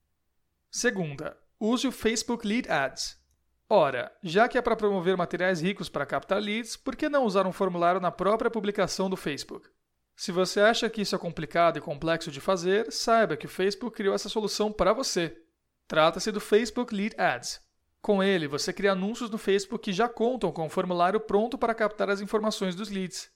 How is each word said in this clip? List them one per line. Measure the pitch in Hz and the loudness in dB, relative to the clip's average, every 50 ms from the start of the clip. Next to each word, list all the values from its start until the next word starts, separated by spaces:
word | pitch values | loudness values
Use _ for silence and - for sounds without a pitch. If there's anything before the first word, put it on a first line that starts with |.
| _ _ _ _ _ _ _ _ _ _ _ _ _ _ | _ _ _ _ _ _ _ _ _ _ _ _ _ _
Segunda, | - - - 247 202 190 170 151 139 131 151 - - _ _ _ _ - | -6 -2 -2 -2 0 -2 -4 -6 -6 -10 -10 -12 -12 _ _ _ _ -4
use | 208 214 254 247 - | 0 0 0 0 0
o | 254 | -2
Facebook | - - - 220 240 240 - - 240 - - | -2 0 0 0 0 0 -2 -4 -4 -4 -2
Lead | 202 214 247 240 - | -2 -2 -2 0 0
Ads. | 175 147 135 131 - - - - - _ _ _ _ _ _ _ _ _ _ - | 0 0 0 -2 -4 -6 -10 -10 -10 _ _ _ _ _ _ _ _ _ _ 2
Ora, | 214 190 151 139 127 123 - - _ _ | 4 4 4 4 2 -2 -6 -8 _ _
já | - 170 156 202 233 247 | -6 0 4 4 4 4
que | 277 247 | 2 0
é | |
para | - 233 220 | 2 0 0
promover | 220 214 208 196 190 165 185 190 | 2 0 0 0 2 2 2 2
materiais | 185 170 - - 165 180 185 190 160 | 2 0 -2 -2 0 0 0 0 0
ricos | 156 190 202 - 180 - | 0 -2 -2 -4 -6 -6
para | - 151 139 | -4 -4 -4
captar | - 151 139 - - 190 202 | -2 -4 -4 -2 0 -2 -2
leads, | 214 202 208 226 240 - - | 0 -2 -4 -4 -6 -8 -10
por | - - 269 254 | -10 -8 -8 -6
que | - 302 302 | -2 -2 0
não | 294 277 254 | 2 2 2
usar | 214 180 196 185 | 4 2 2 2
um | 190 | 2
formulário | 180 - 196 185 175 170 170 175 180 190 | 0 0 0 0 0 2 2 2 2 2
na | 180 170 | 0 -2
própria | - - 180 190 220 220 233 233 | 0 0 2 2 2 2 2 0
publicação | 233 220 196 208 202 208 185 - - - 190 190 | -2 -2 -2 -2 0 0 0 0 0 -2 -2 -2
do | 185 | -2
Facebook? | 175 - 165 143 - - - - - - _ _ _ _ _ _ _ _ _ _ | -4 -4 -6 -6 -6 -8 -12 -14 -16 -16 _ _ _ _ _ _ _ _ _ _
Se | - - - | -10 -6 -2
você | 170 180 185 175 - 208 | 0 0 2 2 4 6
acha | 202 214 - - 233 214 | 6 6 6 4 0 -2
que | - - | -2 -4
isso | 196 - - | -4 -2 -2
é | 175 | -4
complicado | - 170 156 - 156 - - 170 170 165 160 | -4 -6 -8 -8 -6 -2 2 4 4 4 4
e | 147 | 0
complexo | - 170 147 135 160 165 165 160 - 160 | -4 -8 -6 -4 -2 0 0 -2 -2 -8
de | 139 139 | -10 -6
fazer, | - - 190 175 170 185 196 214 233 - | -2 0 0 0 2 2 2 2 0 -2
saiba | - - - 240 226 226 214 - 151 | -4 -2 2 4 4 4 4 2 0
que | - - | -4 -8
o | - | -8
Facebook | - - 185 202 196 - 254 220 - | -4 0 0 0 0 -2 -8 -8 -4
criou | - 202 196 202 | -2 0 0 0
essa | 202 - 202 | 0 -2 -4
solução | - 220 208 196 - - 208 214 | -4 -4 -2 -2 -2 0 -2 0
para | 208 - 175 185 | 0 2 4 4
você. | 220 254 254 - - 185 170 151 - - _ _ _ _ _ _ _ _ _ | 4 2 0 -2 0 -2 -2 -2 -6 -12 _ _ _ _ _ _ _ _ _
Trata-se | - - 156 156 165 220 190 - 226 | 0 4 6 6 6 4 0 -4 -4
do | 196 208 | -4 -4
Facebook | - - 220 214 240 233 - 247 247 247 220 | 0 4 4 4 4 2 -2 -4 -4 -4 -2
Lead | 190 202 220 - - | -4 -4 -4 -2 0
Ads. | 185 160 127 120 - - - - _ _ _ _ _ _ _ _ | 0 0 0 0 -6 -10 -12 -12 _ _ _ _ _ _ _ _
Com | - - 202 190 | 0 0 2 2
ele, | 190 196 196 175 151 | 4 2 2 2 0
você | 139 147 135 - 185 | -2 -2 -4 -4 -4
cria | 175 - 190 202 | -2 0 2 2
anúncios | 196 185 190 208 240 - 254 208 | 2 2 0 -2 -4 -4 -6 -6
no | 220 | -6
Facebook | 214 - 202 190 202 202 - 233 - - 220 | -4 0 2 2 2 0 -2 -8 -6 -4 -2
que | |
já | 180 175 233 233 | 0 0 0 0
contam | 233 - 220 240 262 233 - 170 | 0 0 0 0 0 0 -2 -2
com | 147 170 160 | -2 -2 -4
o | 147 | -4
formulário | - 185 185 180 180 175 175 185 190 214 | -2 -2 -2 0 2 2 2 2 2 0
pronto | 214 - 196 202 220 240 262 - | 0 2 2 2 2 0 -2 -2
para | 254 226 226 | 0 0 2
captar | - 233 208 - - 196 190 | 2 0 0 0 0 0 0
as | 202 196 | 0 -2
informações | 208 196 - 214 214 220 208 - 196 185 175 | -2 -2 -2 0 0 0 -2 -2 -2 -4 -4
dos | 180 220 208 | -4 -6 -6
leads. | 196 190 185 180 - - - - _ | -6 -6 -6 -6 -8 -10 -14 -14 _